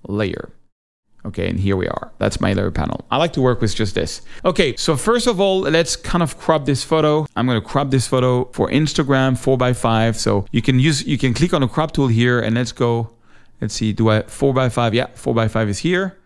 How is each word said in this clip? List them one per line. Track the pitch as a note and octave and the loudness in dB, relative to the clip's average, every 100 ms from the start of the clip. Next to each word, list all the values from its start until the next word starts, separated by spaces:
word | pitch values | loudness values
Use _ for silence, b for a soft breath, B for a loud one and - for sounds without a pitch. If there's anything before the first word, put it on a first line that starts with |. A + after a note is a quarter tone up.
| - | -4
Layer. | G#2 G2+ G1+ - - _ _ _ _ _ - | -2 -2 -4 -10 -16 _ _ _ _ _ -14
Okay, | G2+ F#2+ F2+ | -10 -4 -4
and | E2 | 0
here | G2 F#2+ | 0 0
we | - | -2
are. | - - - | -6 -10 -2
That's | G#2 - | -2 0
my | F#2+ | 0
layer | F#2+ F#2+ | 0 -2
panel. | - - - - | -2 -4 -6 -2
I | C3 | 0
like | E3 | 0
to | - | 2
work | B2+ A#2 | 0 2
with | G#2+ - | 0 0
just | G#2 | -2
this. | - - - B B | -2 -4 -8 B B
Okay, | F3+ F3+ D#3 | 0 2 0
so | - - C#3 | 0 -2 0
first | G#3 A#3+ A#3+ | 2 2 2
of | F#3+ | 2
all, | G3 F#3+ | 2 2
let's | E3 D#3+ D#3+ | 2 0 0
kind | - - F3+ | -4 -2 0
of | D#3+ - | 0 -2
crop | - D#3 | 0 0
this | C#3 C3+ | 0 -2
photo. | - D#3+ D3+ D3+ D3+ - | 0 2 2 2 -2 -2
I'm | B2 | 0
gonna | A#2 | 0
crop | - C#3 C#3+ | 0 -2 0
this | C3 - | 0 2
photo | C3 B2+ B2 B2+ | 2 2 0 -2
for | - A2 | -2 0
Instagram, | C#3+ D3+ - C#3 C3+ C3 B2+ | 0 0 0 2 2 2 2
four-by-five. | - C3 B2+ B2 A#2 A2 A2+ A2+ | 0 2 2 2 2 2 2 0
So | - G2+ - | 0 0 0
you | A#2+ | 0
can | B2+ C3 | 2 4
use, | D3 C#3+ - | 2 0 -2
you | C#3 | 0
can | C3 | 0
click | A#2+ F3 | 2 0
on | F3 | 2
the | B2+ | 0
crop | - D#3 | 0 -2
tool | - C3+ | 0 2
here, | A2+ B2 B2 | 4 4 2
and | A2 A2+ | 0 -2
let's | A#2+ | -2
go. | - A#2+ A#2 A#2 _ b b b - | -2 -2 0 -4 _ b b b -10
Let's | G#2+ | -8
see, | - A2 | -4 -4
do | G#2 A2 | 0 2
I, | G#2+ | 2
four-by-five? | - - C#3 C3 C3 A#2+ A#2 | -2 -2 0 2 0 0 0
Yeah, | A2+ - | 0 -2
four-by-five | - C3 A#2 A2+ A2 G#2+ | -6 -2 0 0 0 -2
is | G2 | -2
here. | E3 F3+ F#3+ - | 0 0 -2 -8